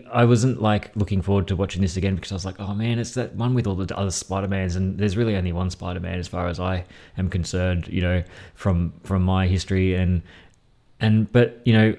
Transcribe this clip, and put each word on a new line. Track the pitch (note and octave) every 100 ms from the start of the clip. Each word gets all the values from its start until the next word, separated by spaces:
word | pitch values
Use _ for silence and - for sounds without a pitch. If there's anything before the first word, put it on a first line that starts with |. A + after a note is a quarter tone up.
I | - A2+
wasn't, | A#2+ A#2+ C3 -
like, | A2 G#2 -
looking | G#2+ G2 F#2+
forward | F#2 G2 F2
to | F2+
watching | F#2+ F2
this | F#2+ F2+
again | F#2+
because | F2+ -
I |
was | F#2+
like, | F#2+ F#2
"Oh | G2
man, | G2+ A#2 A#2
it's | A2+
that | B2+ A#2
one | G2+ A#2+
with | B2 G2+
all |
the | F#2 F#2 -
other | G2
Spider-Mans, | - - F#2+ G2 G2 F#2 F2+
and | F#2+ E2+
there's | G#2 G2
really | A2+
only | G2 F2+
one | F2 F#2
Spider-Man | - F2+ F2 F2 F2+
as | F2
far | F2+ F2
as | E2+
I | F2+ F#2 - - - -
am | F#2
concerned, | F2+ D#2+ F2+ F2+ F2 -
you | F2+
know, | F2+ F2+ E2 - -
from, | - G2+ F2 E2+ -
from | - G2
my | F#2 F#2 F#2
history." | F#2+ - F#2+ F#2
And | F#2 F2+ F2 - - - _ _ _ _ -
and, | A2 A2 G#2+
but, | B2 A#2 -
you | -
know, | A2 A2